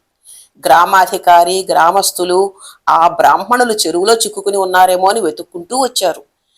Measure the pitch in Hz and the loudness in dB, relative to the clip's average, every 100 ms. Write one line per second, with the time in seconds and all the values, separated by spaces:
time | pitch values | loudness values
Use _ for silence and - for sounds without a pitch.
0 | _ _ _ - _ _ 170 160 180 196 | _ _ _ -20 _ _ 2 2 4 2
1 | 180 185 175 175 175 190 190 160 165 196 | 0 -2 2 4 4 -2 -2 0 2 0
2 | 190 - 180 180 196 - - - - 160 | -2 -4 -2 -2 -2 -6 -20 -10 -2 2
3 | 170 165 143 156 190 247 240 214 170 170 | 2 2 2 2 0 0 0 -2 -4 -2
4 | 202 226 208 202 196 196 185 185 185 180 | 0 0 -2 -6 -6 -4 -2 2 2 2
5 | 185 226 196 226 170 - - 254 247 254 | 0 -2 -4 -8 -14 -16 -8 -4 -4 -2
6 | 185 156 - _ _ | -4 -6 -12 _ _